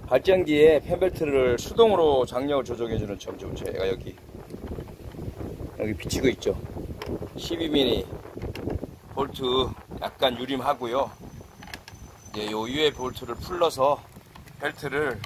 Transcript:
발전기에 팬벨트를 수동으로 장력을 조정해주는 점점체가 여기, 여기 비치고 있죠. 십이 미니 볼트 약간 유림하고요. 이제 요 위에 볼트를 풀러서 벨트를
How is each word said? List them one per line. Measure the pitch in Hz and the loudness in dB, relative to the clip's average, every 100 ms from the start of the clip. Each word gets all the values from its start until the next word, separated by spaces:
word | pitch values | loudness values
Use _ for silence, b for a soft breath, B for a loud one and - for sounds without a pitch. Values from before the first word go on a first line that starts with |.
| - | 2
발전기에 | 131 160 185 160 147 156 151 | 2 6 4 6 8 10 8
팬벨트를 | - 175 190 - 156 139 127 120 | 4 2 2 2 2 4 4 2
수동으로 | - - 226 190 160 135 123 | 2 6 6 8 6 6 4
장력을 | 123 139 143 117 | 0 0 0 0
조정해주는 | 117 117 110 104 95 | -2 -2 -2 -2 -6
점점체가 | - 92 95 - 92 90 95 | -8 -10 -8 -8 -6 -2 -2
여기, | 95 - - - - - - - - - - - - - - - - - - | -2 -6 -14 -16 -16 -14 -12 -10 -10 -10 -12 -14 -12 -10 -8 -10 -10 -10 -6
여기 | 107 104 | -4 -4
비치고 | - - 131 | -4 0 0
있죠. | 107 110 92 - - - - - - - - | 0 0 -2 -4 -10 -10 -10 -8 -8 -8 -10
십이 | - 170 165 | -8 -4 0
미니 | 143 127 107 92 - - - - - - - - - - - | 2 4 2 -2 -10 -14 -10 -8 -6 -4 -6 -6 -14 -12 -6
볼트 | 139 135 131 127 123 110 - - | -6 -4 0 2 0 -4 -12 -8
약간 | 107 - 135 120 | -8 0 0 0
유림하고요. | 123 135 127 131 120 127 120 - - - - - - - - - - - - | -4 -2 0 -2 0 0 -2 -4 -16 -16 -18 -18 -16 -16 -16 -20 -20 -20 -14
이제 | 107 107 | -8 -4
요 | 107 | -4
위에 | 113 139 151 | -2 2 2
볼트를 | 127 127 120 123 117 | 2 -4 -6 -8 -8
풀러서 | - 180 170 127 135 139 - - - - - - | -6 2 2 4 4 4 -2 -20 -20 -20 -20 -8
벨트를 | 143 151 143 135 147 110 | -6 -4 -4 0 0 -2